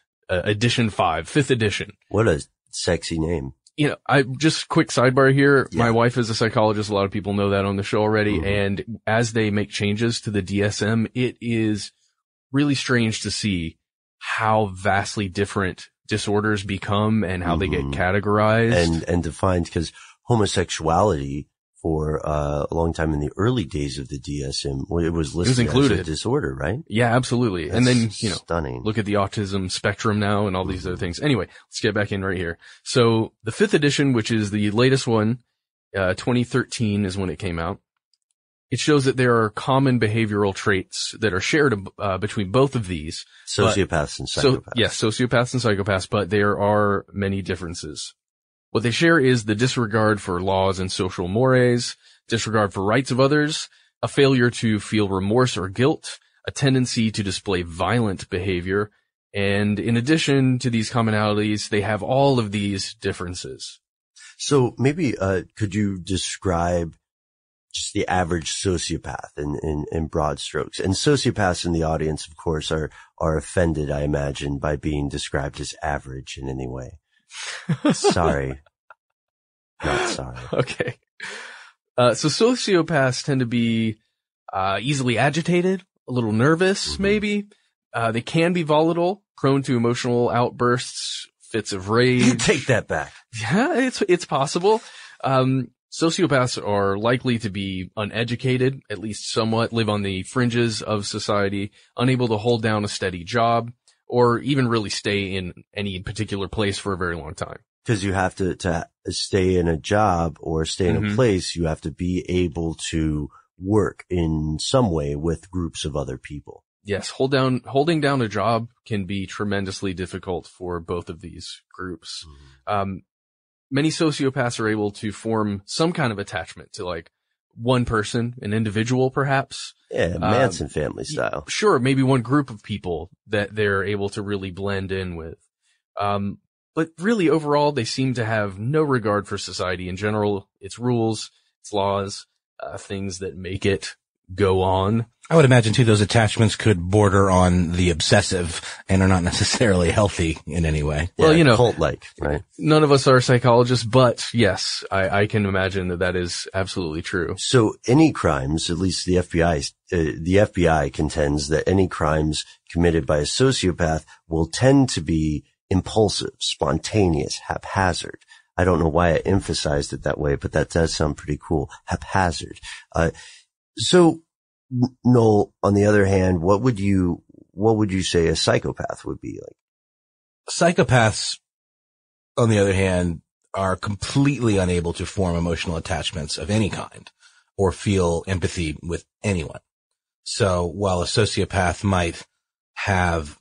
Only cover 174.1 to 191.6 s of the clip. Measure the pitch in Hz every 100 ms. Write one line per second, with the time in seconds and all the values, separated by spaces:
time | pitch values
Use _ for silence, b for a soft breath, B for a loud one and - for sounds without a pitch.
174.1 | 165 _ _ _ _ - 123 123 - 120
175.1 | 123 113 104 - _ 101 101 101 104 98
176.1 | 98 92 90 87 101 127 101 101 95 87
177.1 | - _ - _ - 110 110 104 95 87
178.1 | 90 80 82 - 120 69 - - - -
179.1 | 69 62 50 - - _ _ _ _ _
180.1 | _ _ _ - - 175 180 147 127 110
181.1 | - - - _ _ _ _ _ _ _
182.1 | _ _ - 117 104 98 92 95 90 87
183.1 | 82 _ _ _ 98 95 92 - 98 -
184.1 | 135 139 131 120 98 90 90 85 85 90
185.1 | - 92 85 85 82 - 82 - 82 -
186.1 | 80 76 - - 107 101 - - - -
187.1 | _ b b b b 95 - 110 98 85
188.1 | 85 92 92 92 92 80 73 85 80 -
189.1 | _ 107 92 69 - _ _ _ _ _
190.1 | _ - - 101 90 87 85 101 90 85
191.1 | 123 104 - 90 95